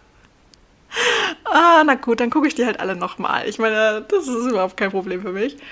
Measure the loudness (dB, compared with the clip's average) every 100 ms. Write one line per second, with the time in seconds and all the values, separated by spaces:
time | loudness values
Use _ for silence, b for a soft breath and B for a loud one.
0 | _ _ _ _ _ _ _ _ _ B
1 | -2 0 -2 -6 0 4 6 6 6 2
2 | 0 0 0 2 0 0 -2 -2 -4 -6
3 | -6 -6 -4 -2 -4 -2 0 2 0 0
4 | 0 -2 0 -4 -2 0 -2 -2 -4 -2
5 | -4 -6 -6 -4 -4 -6 B